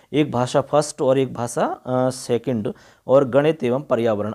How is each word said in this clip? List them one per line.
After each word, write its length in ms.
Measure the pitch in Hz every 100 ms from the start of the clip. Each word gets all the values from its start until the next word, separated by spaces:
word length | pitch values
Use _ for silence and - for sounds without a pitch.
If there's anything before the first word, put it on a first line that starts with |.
| -
एक 200 | 139 143
भाषा 280 | 123 123 143
फर्स्ट 420 | - 147 147 -
और 160 | 135 135
एक 160 | 127
भाषा, 300 | 120 120 156
अ, 460 | 254 370 - 127 127
सेकंड 640 | 127 - 120 135 117 - - - _ -
और 180 | 135
गणित 400 | 135 135 151 156
एवं 180 | 123 131
पर्यावरण 520 | 151 117 117 104 104